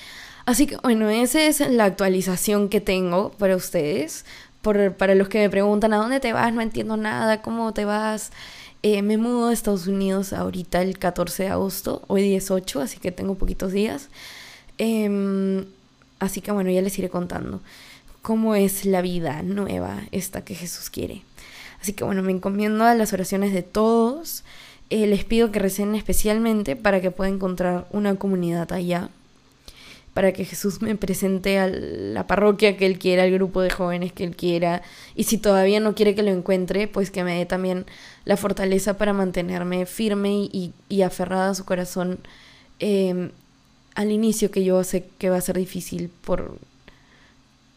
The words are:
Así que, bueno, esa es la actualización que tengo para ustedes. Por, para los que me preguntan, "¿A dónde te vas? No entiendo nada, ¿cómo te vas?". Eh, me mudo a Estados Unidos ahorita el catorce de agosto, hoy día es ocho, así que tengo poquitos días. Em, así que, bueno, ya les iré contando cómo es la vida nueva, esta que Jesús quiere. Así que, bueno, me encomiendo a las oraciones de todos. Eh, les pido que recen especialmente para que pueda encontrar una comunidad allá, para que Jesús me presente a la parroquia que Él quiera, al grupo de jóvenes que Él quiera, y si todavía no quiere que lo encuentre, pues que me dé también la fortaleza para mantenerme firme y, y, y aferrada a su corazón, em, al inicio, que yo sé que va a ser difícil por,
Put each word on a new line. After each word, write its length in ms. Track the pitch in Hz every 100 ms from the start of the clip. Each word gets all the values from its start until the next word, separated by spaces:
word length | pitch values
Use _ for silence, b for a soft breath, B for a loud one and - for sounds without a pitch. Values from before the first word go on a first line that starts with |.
| B B B B -
Así 200 | 247 294
que, 100 | -
bueno, 320 | 254 220 214
esa 340 | 220 247 311
es 180 | 302 294
la 260 | 277 240 202
actualización 840 | 185 190 185 185 180 - 208 202
que 120 | 208
tengo 500 | 208 185 180 175 208
para 240 | - 196 185
ustedes. 680 | - 180 147 202 320 - - B B _
Por, 320 | 214 202 202
para 200 | 190 190
los 140 | 190 196
que 100 | 214
me 120 | 208
preguntan, 420 | 196 202 208 220
"¿A 40 | 208
dónde 220 | 226 269
te 120 | 254
vas? 200 | 233 233
No 80 | 233
entiendo 360 | 226 233 214 220
nada, 460 | 214 240 226 214
¿cómo 300 | 220 226 226
te 120 | 214
vas?". 460 | 208 208 220 214 - B B B B B
Eh, 200 | 208 202
me 140 | 202 214
mudo 320 | 233 240 233
a 40 |
Estados 340 | 226 214 202 175
Unidos 460 | 196 196 190 196
ahorita 500 | 190 180 185 170 175
el 160 | 185 185
catorce 460 | 180 175 175 -
de 40 | 190
agosto, 520 | 180 190 190 - - -
hoy 140 | 196
día 160 | 196 190
es 120 | 190
ocho, 300 | 185 185 269
así 180 | 262 -
que 140 | -
tengo 220 | 180 190 190
poquitos 360 | 185 185 190
días. 360 | 196 214 285 - B B B B B B -
Em, 840 | 220 220 208 202 196 196 190 190 190 - _ _ _ -
así 220 | 190 -
que, 100 | -
bueno, 180 | 208 185
ya 120 | 185
les 160 | 196 196
iré 100 | 185
contando 520 | 180 175 - - 190 B B B B B -
cómo 320 | - 220 220
es 300 | 208 196 196
la 160 | 196 185
vida 400 | 180 175 165 151
nueva, 600 | 175 202 196 - - 202 208
esta 320 | 190 175 -
que 100 | -
Jesús 360 | 175 175 - -
quiere. 320 | - - 196 - - B B B B
Así 120 | -
que, 100 | 196
bueno, 180 | 196 196
me 100 | 190
encomiendo 520 | 185 196 202 214 214
a 100 | 226
las 180 | 233 214
oraciones 400 | 190 185 196 202
de 100 | 190
todos. 800 | 175 214 220 233 226 294 320 - - B B B -
Eh, 160 | 220 208
les 180 | 202
pido 280 | - 226 226
que 60 | 208
recen 360 | 196 190 202
especialmente 840 | 214 - 185 214 214 226 214 202 139
para 240 | 202 196
que 100 | 185
pueda 200 | 180 196
encontrar 560 | 196 185 180 180 180 -
una 220 | 208 202 196
comunidad 560 | 196 185 170 170 165
allá, 380 | 180 175 175 196 - _ _ _ _ B B B B B
para 180 | - 190
que 120 | 190
Jesús 360 | 180 170 202 165
me 140 | 220
presente 640 | 208 190 180 190 190 196 196
a 80 | 190
la 600 | - - - 98 107 180
parroquia 500 | 185 208 202 214 190
que 100 | 190
Él 120 | 190
quiera, 260 | 185 180
al 80 | 185
grupo 280 | 185 190 190
de 80 | 185
jóvenes 440 | - 175 175 180
que 120 | -
Él 120 | 180 165
quiera, 440 | 175 170 175 175 B B B
y 100 | -
si 120 | 208 214
todavía 440 | 208 196 190 208
no 140 | 214
quiere 200 | 208 208
que 80 | 202
lo 80 | 208
encuentre, 560 | 185 180 185 180 190 214
pues 220 | 202 190
que 140 | 185
me 120 | 180 175
dé 80 |
también 400 | 175 185 185 185 190 B B B
la 140 | - 196
fortaleza 580 | 208 196 190 190 208 196
para 160 | 208
mantenerme 720 | 202 185 175 175 180 175 180
firme 480 | 180 - 220 202 202
y, 180 | 202 202
y, 200 | 190 175 - -
y 140 | 196
aferrada 480 | 185 - 180 185 190
a 40 |
su 100 | 190
corazón, 560 | 190 180 180 190 180 185 - B B B B -
em, 520 | 208 196 190 180 180 - _ _ _ _ _
al 160 | - 208
inicio, 400 | 214 226 214 202
que 140 | 196
yo 180 | 185 185
sé 200 | 180 185 - -
que 120 | 185
va 60 | 180
a 60 |
ser 160 | 180 180
difícil 520 | 185 180 - 175 175 -
por, 340 | - 180 - - - _ - b b b b b _ _ _